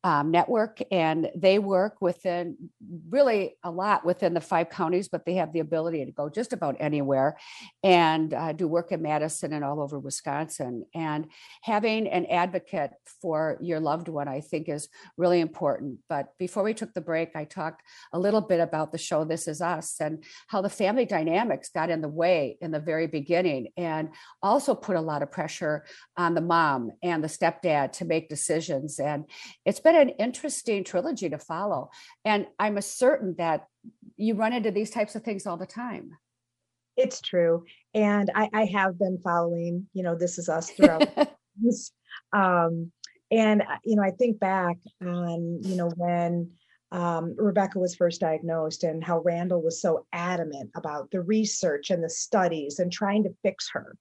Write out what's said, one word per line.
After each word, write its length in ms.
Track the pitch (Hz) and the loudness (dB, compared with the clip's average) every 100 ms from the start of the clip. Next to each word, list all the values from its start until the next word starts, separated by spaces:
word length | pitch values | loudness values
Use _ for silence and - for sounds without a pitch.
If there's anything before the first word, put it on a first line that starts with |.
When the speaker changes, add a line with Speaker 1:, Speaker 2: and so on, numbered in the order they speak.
Speaker 1:
um, 280 | 185 151 147 | 2 2 4
Network. 500 | 170 - 226 214 - - | 4 4 2 0 -4 -2
And 400 | 190 160 160 160 175 | 0 2 0 -2 2
they 240 | 190 196 | 4 4
work 380 | 196 190 202 - | 4 2 2 0
within, 560 | 180 175 190 175 175 - 175 _ 190 170 165 | -2 0 -4 -4 -4 -10 -16 _ -16 -16 -4
really 460 | 240 277 214 185 - | 4 4 4 0 -6
a 80 | 180 | -10
lot 340 | 170 196 196 | -4 0 2
within 300 | 170 180 180 | 2 2 2
the 60 | 170 | 0
five 280 | - 175 165 | 0 0 0
counties, 380 | - 160 180 202 | -2 0 0 -2
but 180 | 165 | -6
they 100 | - | -2
have 180 | 185 156 | -2 0
the 80 | 165 | -2
ability 440 | 156 160 165 165 | -2 -2 -2 -4
to 60 | 131 | -6
go 180 | - 147 | -6 -6
just 240 | 147 233 | -4 -6
about 220 | 233 165 160 | -4 -4 -2
anywhere 580 | 151 147 139 135 139 147 - - - _ | -2 -2 0 2 2 0 -18 -20 -20 _
and, 500 | 196 180 165 160 156 | 6 6 6 4 0
uh, 180 | 135 160 | -2 -4
do 140 | 156 170 | -2 0
work 240 | 165 170 | 0 0
in 100 | 175 | -4
Madison 520 | 156 151 156 - 160 | -2 0 -2 -4 -6
and 120 | 151 | -4
all 160 | 139 147 | -4 -4
over 200 | 143 143 | -6 -6
Wisconsin. 840 | 135 - - 143 156 - 131 120 - | -8 -8 -6 -4 -6 -6 -6 -8 -10
And 340 | 160 160 151 156 - - - | -8 -4 -4 -6 -14 -20 -16
having 460 | - 208 220 220 220 | -2 0 2 0 0
an 180 | - 175 | -2 0
advocate 640 | 175 180 180 - 190 143 _ - - | 0 0 -2 -4 -4 -4 _ -20 -10
for 380 | 185 156 156 - | -4 -2 -2 -2
your 180 | 170 156 | -4 -2
loved 300 | 156 156 170 | 0 -2 -4
one, 180 | 156 143 | -6 -6
I 140 | 135 | -6
think, 280 | 151 156 156 | -6 -6 -4
is 200 | 147 - - - - | -6 -8 -18 -20 0
really 220 | 175 175 | 4 4
important. 640 | 160 - 156 - 139 127 _ | 2 0 0 0 -4 -10 _
But 280 | 151 143 _ | -6 -6 _
before 280 | 180 - | -6 -2
we 100 | 202 | -2
took 180 | 220 208 | -2 -6
the 60 | - | -8
break, 360 | 160 160 165 160 | -4 -2 -2 -6
I 80 | |
talked 400 | 151 - 160 160 _ - - | -10 -8 -8 -8 _ -20 -8
a 60 | 165 | -2
little 220 | 196 214 | 2 2
bit 180 | - 175 | 2 2
about 320 | 165 156 151 | 2 0 -4
the 80 | 160 | -6
show 240 | - 156 | -2 -2
This 240 | 156 165 - | 0 -4 -4
Is 160 | 147 | -4
Us 380 | 175 165 - - | -2 -2 -6 -4
and 240 | 151 156 - - - | -4 -6 -12 -20 -6
how 140 | 208 | -2
the 60 | 196 | -2
family 360 | - 196 233 | 0 0 2
dynamics 680 | 220 180 156 165 240 135 - | 0 0 2 2 2 -2 -4
got 180 | 175 160 | -4 -2
in 100 | 160 | -2
the 80 | 156 | -4
way 500 | 156 170 175 135 - | 0 2 4 0 -4
in 120 | 165 | -6
the 80 | 156 | -6
very 260 | 151 160 160 | -2 -2 -2
beginning 640 | 160 147 170 185 135 113 - | -4 0 2 2 -2 -6 -6
and 320 | 170 156 156 - - - | -4 -4 -4 -10 -20 -4
also 320 | 196 254 277 | 2 2 2
put 220 | 214 - 175 | -2 0 -2
a 40 | |
lot 220 | 160 147 | 0 -4
of 80 | 170 | -4
pressure 540 | - 156 - 160 151 - - - - | -4 -6 -4 -4 -4 -6 -20 -16 -2
on 180 | 170 | 0
the 60 | 170 | 2
mom 500 | 170 170 160 135 113 - | 2 4 4 2 -2 -6
and 180 | 175 165 | -4 -2
the 60 | 156 | -4
stepdad 640 | - 170 170 180 147 139 | 0 0 0 0 2 0
to 120 | - | -4
make 240 | 170 160 160 | -2 -2 -2
decisions. 680 | 151 - 160 160 139 151 143 | -8 -2 -2 0 -4 -4 -4
And 280 | 143 147 151 - - - | -4 -4 -6 -16 -20 -4
it's 140 | - 202 | -2 4
been 120 | 320 | 6
an 160 | 330 269 | 8 6
interesting 720 | - 226 247 302 - - 202 | 2 -4 -2 -6 -6 -2 -2
trilogy 440 | 180 185 254 285 175 | -2 -2 -2 -4 -4
to 80 | 147 | -6
follow. 520 | - 165 208 156 - - - - | -6 -6 -2 -4 -6 -14 -20 -6
And 220 | 214 208 - _ | 0 0 0 _
I'm 180 | 214 202 | -2 0
a 60 | |
certain 520 | 196 - 254 302 190 165 | -4 2 4 4 -2 -2
that 280 | 170 151 - _ - _ - - | 0 0 -4 _ -20 _ -20 -4
you 180 | 214 | -2
run 180 | 214 220 | 2 0
into 180 | 247 220 | 0 0
these 200 | 202 214 | -2 -4
types 240 | 233 208 | -2 -4
of 80 | 220 | -4
things 240 | 226 196 196 | -6 -6 -6
all 100 | 170 | -8
the 100 | 185 | -10
time. 440 | - 247 190 - 160 _ _ _ _ _ _ _ - | -10 -10 -10 -14 -20 _ _ _ _ _ _ _ 0
Speaker 2:
It's 240 | 254 - | 0 0
true. 440 | - 180 170 170 - - _ | -2 2 4 4 0 -20 _
And 360 | 220 208 202 202 | 2 4 4 2
I, 160 | 202 214 | 2 0
I 120 | 214 214 | 2 2
have 320 | 202 190 175 | 2 2 2
been 200 | 190 185 | -2 0
following, 680 | 180 170 170 170 170 175 196 | 0 2 2 0 -2 -4 -6
you 80 | 190 | -4
know, 120 | 180 | -2
This 240 | 170 175 175 | 0 -2 -2
Is 100 | 170 | -4
Us 220 | 160 170 | -4 -4
throughout 380 | - 294 160 294 - | 6 8 8 2 2
Speaker 1:
<laughs> 440 | 294 - _ 196 | 0 -2 _ 0
Speaker 2:
this. 320 | 226 214 - _ _ - _ | 0 0 -6 _ _ -20 _
Um, 600 | 202 190 180 170 165 170 _ - _ _ | 2 4 4 2 0 -6 _ -20 _ _
and, 320 | 226 220 208 | 4 6 4
uh, 160 | - 147 | 2 -4
you 120 | - 214 | 2 2
know, 60 | |
I 80 | 190 | 2
think 280 | 185 247 214 | 2 0 2
back 380 | 190 190 175 175 - _ | 0 2 0 -2 -10 _
on, 600 | 180 175 175 170 170 170 | -6 -4 -2 -2 -4 -4
you 140 | 190 180 | -4 -2
know, 140 | 170 170 | -2 -2
when, 540 | 175 175 170 170 170 _ _ _ _ | 0 0 0 0 -4 _ _ _ _
um, 440 | 180 175 165 165 - | -4 -2 -2 -4 0
Rebecca 400 | 208 196 190 190 | 2 2 0 0
was 160 | 180 | -2
first 260 | 180 175 170 | 2 0 2
diagnosed 640 | 165 156 165 165 156 - | 0 0 -2 -2 -2 -2
and 180 | 165 160 | -4 -4
how 180 | 160 170 | -2 0
Randall 420 | 165 170 180 175 | 0 0 0 0
was 180 | 165 165 | 0 -2
so 260 | 185 156 - | 0 -2 -2
adamant 580 | 175 175 180 156 143 127 - | -6 -2 -2 -4 -8 -10 -10
about 340 | 156 147 - | -8 -8 -6
the 120 | 190 | -4
research 680 | 175 220 214 - 180 143 - | 0 2 2 0 0 -2 -2
and 160 | 180 | -2
the 60 | 165 | -2
studies 680 | 165 - 214 180 165 143 147 | -6 0 2 2 0 -6 -4
and 140 | 180 | -4
trying 320 | 175 202 208 | -2 0 0
to 60 | 208 - | 0 0
fix 280 | 202 - - | -4 -2 -8
her. 240 | - - - | -8 -10 -20